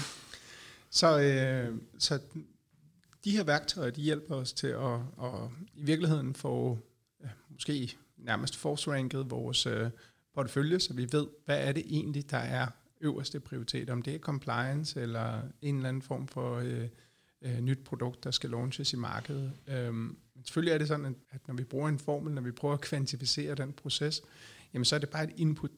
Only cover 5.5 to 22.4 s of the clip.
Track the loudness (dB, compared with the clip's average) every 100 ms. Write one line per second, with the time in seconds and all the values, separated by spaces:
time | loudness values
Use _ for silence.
5.5 | -10 -14 -4 2 4 4 4 2 -2 -2
6.5 | 0 0 -2 -6 _ _ _ -14 -14 -16
7.5 | -8 -2 -2 -2 -8 _ -8 0 0 0
8.5 | -2 -2 0 0 0 0 -2 -2 -2 0
9.5 | 2 2 2 0 -2 -16 _ _ -4 0
10.5 | 2 4 4 2 0 2 2 0 -4 0
11.5 | 2 2 0 0 0 0 -2 -2 -2 0
12.5 | 0 0 -4 _ -2 -2 0 -4 -6 -6
13.5 | -8 -4 -4 -2 -2 -2 -4 -2 -2 0
14.5 | 0 0 0 -2 -4 -2 -2 -2 -2 -6
15.5 | -6 -2 0 0 -2 -4 -6 -6 -4 -2
16.5 | -2 -2 -2 -4 -8 -20 _ _ _ -4
17.5 | 0 0 0 -2 -4 -4 -4 -4 -2 -2
18.5 | -2 -2 -2 -2 -2 -2 -4 -4 -4 -4
19.5 | -8 -6 -4 -2 -2 -4 -8 _ -16 -4
20.5 | 2 4 4 2 0 -2 -6 -10 -14 -8
21.5 | -6 -4 0 2 0 0 0 0 -2